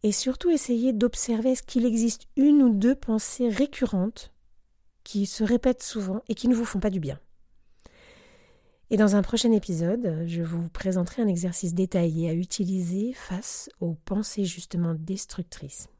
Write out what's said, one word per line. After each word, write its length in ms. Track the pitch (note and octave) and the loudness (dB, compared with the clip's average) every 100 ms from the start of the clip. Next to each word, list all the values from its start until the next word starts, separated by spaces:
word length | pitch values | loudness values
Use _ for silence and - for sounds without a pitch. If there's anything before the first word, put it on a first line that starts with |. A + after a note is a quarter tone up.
Et 100 | G#3+ | 2
surtout, 360 | G3+ B3+ C4 F4 | 0 -2 -2 2
essayez 440 | D#4 - A#3+ B3+ | 2 2 2 2
d'observer 580 | A3 A#3+ - - A3+ A#3+ | 2 2 0 -2 0 0
est-ce 120 | B3+ | 0
qu'il 220 | - B3+ A#3+ | -2 0 2
existe 420 | A3+ A#3 - - - | 2 0 -2 -8 2
une 260 | C#4 D4 | 6 8
ou 100 | B3+ | 6
deux 220 | G3+ A3+ C4+ | 6 2 2
pensées 540 | - A3 - - B3 | 0 -2 -2 -2 -2
récurrentes 840 | G3+ C#4+ - B3 F#3+ F#3+ - - _ _ _ _ _ _ _ | 2 0 0 0 0 -2 -4 -18 _ _ _ _ _ _ _
qui 220 | - G#3 G3 | -8 -4 -2
se 180 | - | 0
répètent 400 | G#3+ A#3 B3+ B3 | 2 2 2 0
souvent 400 | - A3+ F#3+ G3 - | -4 -6 -4 -6 -6
et 40 | |
qui 140 | G#3 A#3+ | -2 2
ne 80 | A#3 | 2
vous 80 | |
font 160 | A#3 G3 | 2 -2
pas 120 | G#3 | -2
du 100 | F#3+ | -2
bien. 180 | D3+ C#3 - - - _ _ _ - _ - - - - _ _ _ _ _ | -4 -8 -14 -20 -20 _ _ _ -20 _ -20 -20 -20 -20 _ _ _ _ _
Et 60 | G#3 | 4
dans 220 | G#3+ G3+ | 6 6
un 40 | |
prochain 300 | F#3+ A3+ A#3 | 2 2 4
épisode, 720 | A3 - E3+ E3+ A3+ A#3 D#3+ E3+ | 4 2 -2 0 0 -2 -2 -4
je 140 | E3+ | -4
vous 280 | E3 E3+ E3+ | -4 -4 -6
présenterai 540 | - F#3+ F#3 F3 - | -4 -2 0 -2 0
un 40 | A3 | 0
exercice 460 | F3 F3+ E3+ F3 | 0 -2 -2 -4
détaillé 560 | F3 F#3+ F#3+ E3+ D#3+ E3 | 0 0 2 0 0 0
à 40 | |
utiliser 800 | E3 F3+ - F#3 F#3+ F3 F#3 A3 | -2 -4 -4 -2 -2 -2 -2 -4
face 580 | B3+ - F#3 - - - _ | -6 -8 -8 -6 -8 -10 _
aux 140 | E3+ D#3+ - | -6 -6 -4
pensées 400 | G3 G#3+ - F#3+ | -4 -2 -2 -4
justement 480 | F3 - F3 E3+ D#3+ | -4 -6 -2 -2 -2
destructrices. 920 | D#3+ F#3+ - - E3 - C#3+ - - _ | -6 -8 -8 -8 -10 -10 -12 -12 -14 _